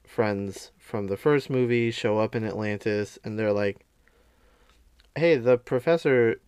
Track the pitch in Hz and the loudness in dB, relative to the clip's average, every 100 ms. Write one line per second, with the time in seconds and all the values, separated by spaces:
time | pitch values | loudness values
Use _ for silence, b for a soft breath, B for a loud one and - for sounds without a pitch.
0 | _ - 110 98 98 - - _ - 110 | _ -2 -2 -2 -6 -10 -18 _ -10 -8
1 | 98 98 156 143 - 131 120 120 117 113 | -6 -2 0 0 0 0 0 0 0 -2
2 | 117 107 110 120 110 107 107 104 113 104 | -2 0 0 -2 -6 -4 -4 -4 -2 -4
3 | 101 - 113 107 107 101 101 - _ _ | -4 -10 -10 -4 -2 0 -2 -6 _ _
4 | b b b b b b b b b _ | b b b b b b b b b _
5 | _ 143 170 143 117 123 - 127 165 165 | _ 0 2 4 4 2 2 -2 0 0
6 | 151 127 113 - | 2 4 4 0